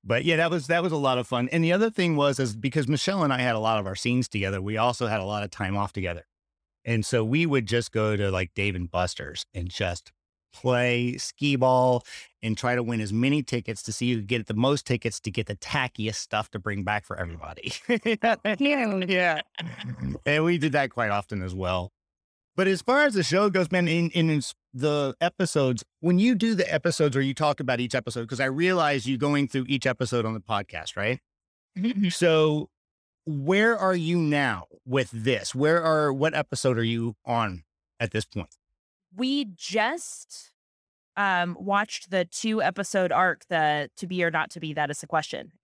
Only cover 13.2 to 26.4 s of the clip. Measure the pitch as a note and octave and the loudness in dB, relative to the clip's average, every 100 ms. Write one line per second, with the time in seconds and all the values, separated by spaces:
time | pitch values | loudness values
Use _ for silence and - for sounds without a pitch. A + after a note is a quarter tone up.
13.2 | C3 D3 B2+ B2+ A2 A2 - G#2+ B2 A#2 | 2 0 0 -4 -4 -10 -8 -4 -2 -2
14.2 | G2+ A#2+ G#2+ A2 B2+ C#3+ - A#2+ A2+ - | -2 -4 -2 0 2 0 0 -2 -2 -6
15.2 | A2 G2 G#2+ G#2+ - C#3+ B2+ - G#2+ G#2+ | -6 -6 -6 -8 -4 -2 -2 -4 -6 -6
16.2 | - G#2+ A2 G#2 G2 G2+ F#2+ G#2+ - F#2+ | -4 -4 -4 -8 -6 -4 -2 -2 -4 -8
17.2 | F2 E2 D#2 - - - - A#3 A3+ G#3+ | -8 -8 -14 -10 -10 -10 -2 -2 0 0
18.2 | A#3 G#3+ G#3 G#3 C#4 D4 A3+ F#3+ F#3 F3+ | 0 0 -2 0 2 2 0 0 0 2
19.2 | F3+ D#3 - - E3+ - B2 B2 C3 - | 2 0 -4 -12 -12 -10 -10 -8 -6 -4
20.2 | - D3 E3 F3 D3+ C#3+ C3+ - A2 G2+ | 0 2 4 2 2 2 0 0 0 0
21.2 | - G#2 F#2 F#2 F#2 F#2 F2+ _ _ _ | -2 -6 -4 -4 -2 -2 -4 _ _ _
22.2 | _ _ _ - F#3+ F#3+ - C4+ D4 G#3 | _ _ _ 0 0 2 2 4 4 2
23.2 | D3 F3+ G#3 F#3 E3+ F#3 E3+ E3 E3+ E3+ | 2 4 4 2 2 2 2 2 2 2
24.2 | E3 D3+ - - _ B2+ D3 D3 C#3 - | 2 2 -2 -12 _ -2 0 2 0 0
25.2 | E3+ - F3+ D#3 C3 A#2+ - _ E3 F3+ | -2 0 0 2 2 0 -6 _ 2 4
26.2 | A3+ A3 | 4 4